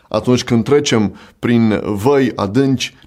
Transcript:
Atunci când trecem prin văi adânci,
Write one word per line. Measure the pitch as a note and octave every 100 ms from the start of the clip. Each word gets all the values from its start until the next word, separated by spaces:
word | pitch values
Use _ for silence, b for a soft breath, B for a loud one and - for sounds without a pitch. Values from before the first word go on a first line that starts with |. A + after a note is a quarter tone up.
| b
Atunci | G#2+ B2 B2
când | - A#2
trecem | G#2+ D3 D3 A#2 G2 - B B
prin | A#2 A#2 A2+ G2+ -
văi | G#2+ B2 C#3 B2 G2
adânci, | G2 A#2+ C#3 B2+ - -